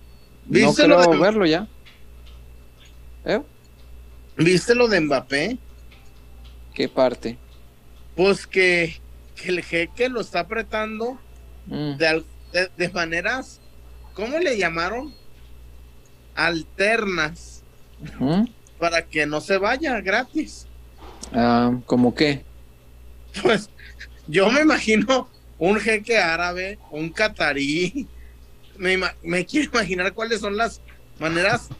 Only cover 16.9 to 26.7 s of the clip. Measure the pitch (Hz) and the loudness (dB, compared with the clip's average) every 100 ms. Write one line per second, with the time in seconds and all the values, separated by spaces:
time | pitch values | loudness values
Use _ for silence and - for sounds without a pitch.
16.9 | 226 202 175 151 170 - - - - - | 0 -2 -2 -4 -6 -16 -20 -20 -20 -20
17.9 | - - - 131 175 240 - - - 170 | -20 -16 -4 0 2 0 -4 -20 -4 -2
18.9 | 165 - 156 147 151 147 196 202 269 311 | -2 -2 -2 0 -2 0 0 2 0 -2
19.9 | 226 185 214 262 311 - - - - - | -2 -2 -2 -2 -6 -6 -10 -20 -20 -20
20.9 | - - - - 120 120 120 120 123 - | -20 -20 -18 -6 0 2 4 2 0 0
21.9 | 127 123 - 151 143 - - - - - | 2 2 4 2 0 -8 -20 -20 -20 -20
22.9 | - - - - - - 208 - - - | -20 -20 -20 -16 -2 2 2 -2 -16 -20
23.9 | - - - - 160 196 277 311 247 - | -20 -20 -18 -4 2 4 4 4 4 2
24.9 | 220 214 262 - - - - 170 214 220 | 2 4 0 -2 -10 -20 -2 0 2 2
25.9 | 214 214 226 170 165 175 180 190 | -2 0 2 2 0 -2 -4 -8